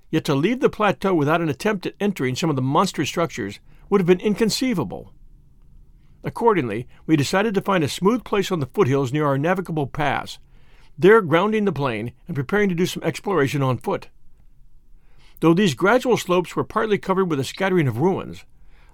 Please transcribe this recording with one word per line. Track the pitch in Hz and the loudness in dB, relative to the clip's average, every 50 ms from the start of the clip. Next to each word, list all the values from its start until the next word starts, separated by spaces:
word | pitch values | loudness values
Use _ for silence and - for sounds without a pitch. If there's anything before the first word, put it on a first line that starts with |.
| - - | -10 -4
yet | 156 156 - | -4 -2 0
to | - 139 | 0 0
leave | 135 156 214 247 262 | 0 2 0 0 2
the | - 208 | 0 0
plateau | - - 208 196 156 - - 190 185 | 0 2 0 0 0 0 0 0 0
without | 156 143 147 160 175 | 2 2 2 2 0
an | 170 156 | 0 -2
attempt | - - - 208 220 180 - | -4 -2 -2 -2 -2 -2 -6
at | 156 - - | -8 -6 -2
entering | 196 208 196 - 135 127 127 | -4 -2 -2 -2 -2 -4 -2
some | - 180 165 | -2 -2 -2
of | 143 | 0
the | 131 | 0
monstrous | 127 131 143 170 196 185 - - 143 - | 0 0 2 2 0 0 -2 -4 -4 -4
structures | - 139 - - - 123 104 101 107 - - - - - - - | -2 -2 -4 -4 -4 -8 -8 -10 -10 -14 -20 -20 -20 -16 -6 0
would | 196 208 | 0 2
have | 180 | 4
been | 170 185 180 | 4 2 2
inconceivable. | 247 214 202 - 233 202 - - 269 262 226 170 120 85 - - - - - - - - - - - - - - - - - - - - - - - - - - - | 2 -2 0 2 0 0 0 0 -2 0 0 -2 -4 -6 -6 -12 -12 -16 -20 -20 -20 -20 -20 -20 -20 -20 -20 -20 -20 -20 -20 -20 -20 -20 -20 -20 -20 -20 -20 -12 -10
Accordingly, | - - - 226 233 208 170 131 113 101 117 123 - - - - | -10 -6 0 2 2 4 2 0 -2 -4 -6 -8 -10 -16 -8 0
we | - 156 | 2 2
decided | 147 131 - - 190 208 233 196 | 2 2 2 0 0 0 2 0
to | 196 | 0
find | - 202 196 180 147 | 0 0 0 0 0
a | 117 | -2
smooth | - - 175 202 247 226 - | -2 0 2 2 2 2 -2
place | - 220 202 185 - | -2 -2 -2 0 0
on | 185 160 | -2 -4
the | 131 | -4
foothills | - - 214 185 123 135 139 139 120 | -4 0 2 2 2 4 0 0 0
near | 135 151 151 | 0 0 0
our | 143 135 | 0 0
navigable | 135 147 175 190 190 175 - 160 156 139 | 0 0 0 0 -2 -2 -4 -4 -4 -4
pass, | 131 - 156 147 139 113 - - 104 - - - - - - - - - - - - - | -4 -4 -4 -2 -2 -2 -4 -6 -8 -14 -18 -20 -20 -20 -20 -20 -20 -20 -20 -20 -18 -4
there | - 131 - 220 226 | 4 6 8 8 8
grounding | 190 139 160 170 196 220 220 220 202 | 6 4 2 2 2 2 0 0 0
the | 202 | 0
plane | 147 139 143 131 113 104 113 123 - - - | -2 -2 -2 -2 -2 -4 -6 -8 -10 -14 -12
and | - 160 | -8 -6
preparing | 143 127 - 196 208 208 | -6 -4 -2 0 0 2
to | 196 175 | 0 2
do | 160 180 | 0 -2
some | - - 170 - | -2 -2 -4 -4
exploration | 165 - - - 208 190 151 139 - 156 143 135 | -6 -6 -4 -4 -2 0 2 2 0 0 0 0
on | 131 123 | 0 0
foot. | - - 202 180 - - - - - - - - - - - - - - - - - - - - - - - - - - - - - | -2 -2 -4 -6 -6 -8 -14 -20 -20 -20 -20 -20 -20 -20 -20 -20 -20 -20 -20 -20 -20 -20 -20 -20 -20 -20 -20 -20 -20 -20 -18 -8 0
Though | 156 165 170 | 2 4 4
these | 185 214 175 123 | 4 4 2 2
gradual | - 170 196 240 262 - 254 214 | 2 2 2 2 2 2 2 0
slopes | - - - 175 185 175 - - | 0 0 0 -2 -2 -2 -2 -6
were | 160 131 | -6 -6
partly | - - 214 226 220 202 | -4 -4 -4 -2 0 -2
covered | 185 - 190 185 185 190 175 | -2 0 -2 0 0 0 0
with | 151 135 | 0 -2
a | 123 | -2
scattering | - - - 190 190 185 175 147 | -6 -4 -4 -2 0 2 2 2
of | 127 107 117 | 0 0 0
ruins, | 156 190 175 127 - 64 - - - - - - - - - - - - | 0 0 0 -2 -6 -10 -14 -16 -18 -20 -20 -20 -20 -20 -20 -20 -20 -20